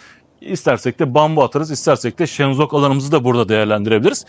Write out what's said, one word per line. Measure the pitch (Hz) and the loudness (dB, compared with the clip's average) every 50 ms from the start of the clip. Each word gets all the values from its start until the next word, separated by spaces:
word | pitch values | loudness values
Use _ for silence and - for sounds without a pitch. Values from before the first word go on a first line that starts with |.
| - - - _ _ _ _ _ | -20 -20 -20 _ _ _ _ _
İstersek | - - 190 - - 160 123 110 - 127 - - | -10 -10 -8 -4 0 0 0 0 -2 -6 -2 -2
de | 165 131 123 | -2 0 2
bambu | 147 151 156 160 151 131 | 2 2 2 2 2 0
atarız, | 117 - 143 160 156 | 2 0 -4 -4 -4
istersek | 143 - - 165 139 - - 120 - - | -6 -4 0 0 0 0 0 -6 -4 -2
de | 170 - | -4 -4
şenzok | - - 143 139 135 135 151 139 151 | -2 -2 0 0 2 0 -2 0 0
alanımızı | 143 139 139 135 135 135 143 | 0 2 2 2 0 -2 -6
da | 160 143 120 | -8 -4 -2
burada | 127 120 120 110 92 | 0 2 2 2 2
değerlendirebiliriz. | 110 110 107 104 107 104 104 110 113 107 127 196 285 - - | 2 0 2 0 0 0 0 0 0 2 2 2 0 -2 -10